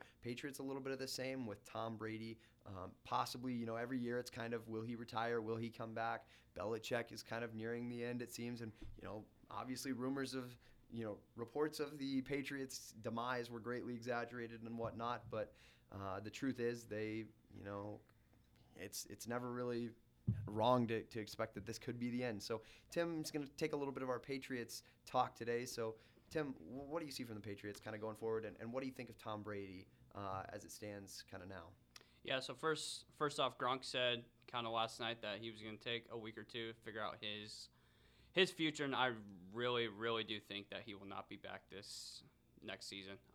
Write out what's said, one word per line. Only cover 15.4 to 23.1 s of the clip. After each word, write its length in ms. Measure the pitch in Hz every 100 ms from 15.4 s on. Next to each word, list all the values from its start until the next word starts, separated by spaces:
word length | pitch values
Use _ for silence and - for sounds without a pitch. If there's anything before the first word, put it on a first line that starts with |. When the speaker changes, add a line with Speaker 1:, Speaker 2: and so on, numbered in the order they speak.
| 101 - - - -
Speaker 1:
uh, 260 | 98 98 95
the 100 | 104
truth 280 | - 135 123
is 260 | 117 117 110
they, 400 | 107 107 110 107 - - 98
you 80 |
know, 360 | 98 101 104 104 - - - - - - - -
it's, 300 | 98 - -
it's 160 | 104 113
never 240 | 120 123
really 400 | 123 123 120 117 - - - - - 101
wrong 400 | 107 117 127 113
to, 160 | 113
to 160 | - 113
expect 340 | 104 - 110
that 140 | 107 98
this 100 | 110
could 220 | - 120
be 100 | 120
the 140 | 123
end. 180 | 123 101
So 200 | - 110 - - -
Tim's 400 | 175 170